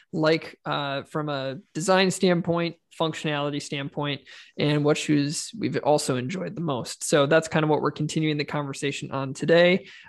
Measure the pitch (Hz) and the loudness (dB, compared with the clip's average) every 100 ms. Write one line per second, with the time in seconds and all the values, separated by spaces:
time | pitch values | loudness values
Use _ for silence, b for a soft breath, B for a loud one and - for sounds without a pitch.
0 | B 165 156 160 - - 160 147 143 139 | B 0 2 2 -2 -12 -6 -4 -4 -6
1 | - 160 151 139 135 135 - - 156 185 | -6 -6 -4 -4 -6 -8 -10 -4 2 4
2 | 190 - 185 175 175 170 170 - _ - | 4 2 2 2 0 0 -2 -6 _ -4
3 | 165 156 160 147 143 143 - 143 139 - | -2 -2 -4 -2 -4 -6 -6 -8 -8 -6
4 | 147 135 - B B - 147 147 147 156 | -6 -6 -10 B B -2 2 4 2 2
5 | - 147 143 160 - - 123 131 - 147 | 2 2 2 -4 -8 -6 -4 -2 2 2
6 | - 127 127 185 170 - 170 123 170 - | 2 -2 -2 -6 -8 -6 -4 -4 -6 -8
7 | - 156 143 160 160 160 156 143 139 - | 0 2 4 2 2 0 2 2 0 -2
8 | 151 160 156 151 147 151 143 135 139 139 | -4 -2 -2 -2 -4 -6 -6 -6 -6 -6
9 | 139 135 135 - 151 165 175 190 - B | -6 -6 -6 -4 4 6 6 4 0 B